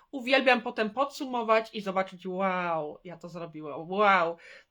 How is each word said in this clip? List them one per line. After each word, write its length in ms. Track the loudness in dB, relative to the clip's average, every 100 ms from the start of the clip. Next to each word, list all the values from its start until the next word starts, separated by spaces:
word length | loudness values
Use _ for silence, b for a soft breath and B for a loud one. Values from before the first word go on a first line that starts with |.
| B
uwielbiam 500 | -10 2 4 6 4
potem 280 | 2 -4 -4
podsumować 880 | 0 -2 -2 -6 -4 2 2 2 -8
i 60 |
zobaczyć, 460 | -4 -4 -4 -6 -8
„Wow, 720 | -2 -2 -2 -2 -2 -4 -10
ja 140 | -16 -16
to 120 | -14
zrobiłam, 600 | -12 -12 -12 -12 -10 -6
wow”. 460 | 2 6 6 4 -2 B B B